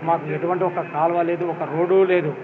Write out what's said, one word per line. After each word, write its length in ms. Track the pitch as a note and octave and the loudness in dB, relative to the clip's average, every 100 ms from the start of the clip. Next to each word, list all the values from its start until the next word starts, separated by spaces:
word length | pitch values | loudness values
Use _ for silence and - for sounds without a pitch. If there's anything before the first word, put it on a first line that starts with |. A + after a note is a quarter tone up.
మాకు 220 | D#3+ E3+ D3+ | 0 -2 -2
ఎటువంటి 380 | D3+ E3+ F3+ | -4 -2 0
ఒక 160 | F#3 F3+ | -2 -2
కాలువ 420 | D#3 D3 E3 E3+ | -6 0 0 2
లేదు, 240 | E3+ E3+ F3 | 0 -2 -4
ఒక 180 | D#3+ | -4
రోడ్డు 400 | D3+ D3+ F3 F#3+ | -4 -2 4 4
లేదు 300 | F#3 F3+ D3+ C3 | 6 4 0 -4